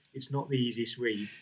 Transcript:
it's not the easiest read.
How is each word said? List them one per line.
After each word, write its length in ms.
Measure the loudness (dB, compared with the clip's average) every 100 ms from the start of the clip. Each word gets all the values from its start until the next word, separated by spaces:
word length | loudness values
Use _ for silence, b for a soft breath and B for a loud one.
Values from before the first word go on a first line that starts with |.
| -12
it's 180 | -6 -2
not 160 | -2 2
the 80 | 2
easiest 400 | 2 2 -2 0
read. 300 | 0 0 -4 -8